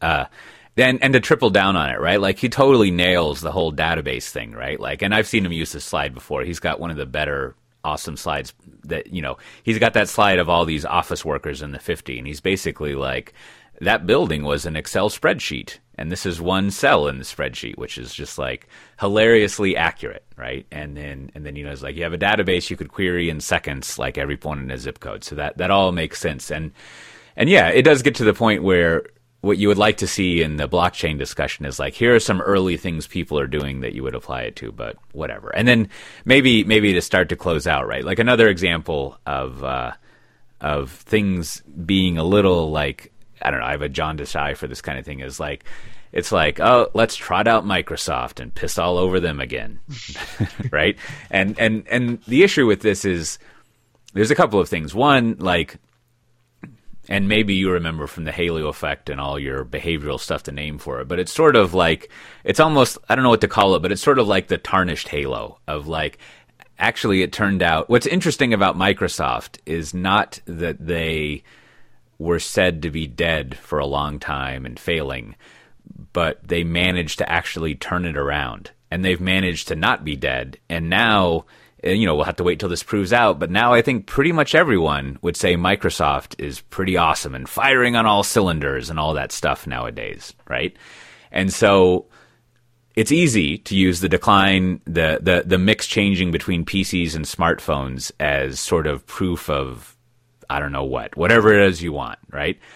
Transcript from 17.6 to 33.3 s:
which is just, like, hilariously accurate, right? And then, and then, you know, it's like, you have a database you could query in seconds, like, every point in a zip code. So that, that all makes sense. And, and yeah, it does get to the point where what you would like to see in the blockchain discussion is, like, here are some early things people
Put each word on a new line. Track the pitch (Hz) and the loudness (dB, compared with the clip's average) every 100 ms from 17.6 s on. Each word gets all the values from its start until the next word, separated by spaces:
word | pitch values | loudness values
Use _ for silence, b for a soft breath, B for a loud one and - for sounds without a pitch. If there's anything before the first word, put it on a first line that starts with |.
| 58 - | -12 -12
which | - - | -12 -12
is | 62 | -14
just, | - 73 - | -12 -12 -8
like, | 65 64 _ b b b | -8 -8 _ b b b
hilariously | 101 107 113 113 101 - 98 80 | 0 4 6 6 4 0 0 2
accurate, | 82 - - 50 _ - | -2 -2 -12 -12 _ -14
right? | 62 67 - | -12 -12 -12
And | 73 73 71 | -14 -12 -12
then, | 71 69 67 78 | -14 -14 -16 -14
and | 73 | -14
then, | 71 | -12
you | 71 | -12
know, | |
it's | 67 | -12
like, | 67 73 | -12 -8
you | |
have | 85 | -6
a | 82 | -2
database | 98 104 95 90 - | 2 2 2 0 -2
you | 90 | -10
could | 82 | -10
query | - 92 87 85 | -4 -2 0 -2
in | 76 | -4
seconds, | - 85 - 69 - - | -2 -4 -4 -10 -10 -6
like, | 65 71 | -6 -4
every | 71 71 | -6 -6
point | 78 71 | -8 -8
in | 65 | -8
a | 64 | -8
zip | 65 - | -10 -12
code. | 64 52 | -12 -12
So | - 73 | -12 -8
that, | 73 - | -8 -4
that | 92 | 0
all | 98 92 | 2 2
makes | 87 80 - | 0 -4 -4
sense. | 82 69 - | -6 -6 -8
And, | 78 78 B B B B B B B | -8 -8 B B B B B B B
and | 160 | 4
yeah, | 190 87 | 6 6
it | 104 | 6
does | 147 139 | 6 6
get | 131 120 | 2 2
to | |
the | 107 | 2
point | 98 113 104 | 4 2 2
where | 95 87 85 82 - _ _ - | 2 4 4 0 -4 _ _ -6
what | 98 95 | 0 2
you | 101 | 4
would | 185 | 4
like | 107 101 | 4 2
to | 98 | -4
see | - 90 85 | -2 0 2
in | 78 76 | 0 -2
the | 71 | -2
blockchain | 87 87 - 80 71 | 0 0 0 -4 -4
discussion | 67 - 69 - 69 | -8 -4 -6 -6 -10
is, | - | -6
like, | 69 - | -8 0
here | 117 | 4
are | 117 | 4
some | - 92 | 4 0
early | 95 98 92 82 | 2 2 2 -2
things | 92 80 - | -4 -8 -6
people | 90 80 | -8 -4